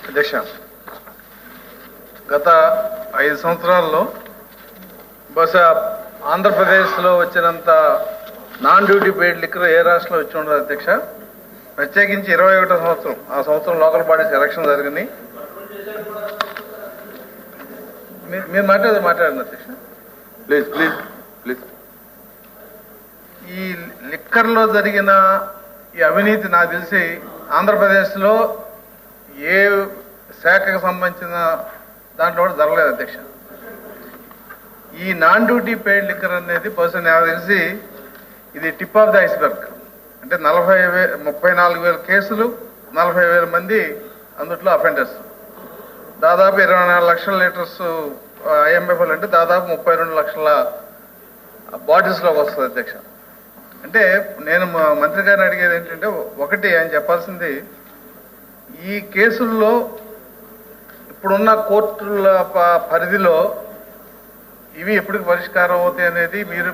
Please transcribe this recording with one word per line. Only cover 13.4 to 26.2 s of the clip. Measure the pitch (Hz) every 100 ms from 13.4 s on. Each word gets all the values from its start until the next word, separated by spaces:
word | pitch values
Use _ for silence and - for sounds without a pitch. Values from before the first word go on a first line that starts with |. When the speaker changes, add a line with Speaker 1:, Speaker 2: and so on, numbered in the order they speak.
Speaker 1:
సంవత్సరం | 143 151 180 165
లోకల్ | 156 160
బాడీస్ | 160 160 160
ఎలక్షన్ | 139 147 165
జరిగినాయి. | 147 143 143 151 233 - - - - 190 202 202 202 214 214 208 208 - - - - - - - - - - - - - - - - - - - 175
మీ-, | 185 175
మీరు | 185 196
మాట్లాడేది | 202 233 208
మాట్లాడండి | 175 165 160 135
అధ్యక్ష. | - - - - - - - - - - -
Speaker 2:
ప్లీజ్, | 147 -
ప్లీజ్, | 143 160 - - - - -
ప్లీజ్. | 120 127 - - - - - - - - - - - 220 - 214 - - - - 180
Speaker 1:
ఈ | 185 190 175 170 - 127
లిక్కర్లో | 160 - 226 226 226 220
జరిగిన | 208 196 202 196 196 190 190 - - - - - 170
ఈ |
అవినీతి | 156 196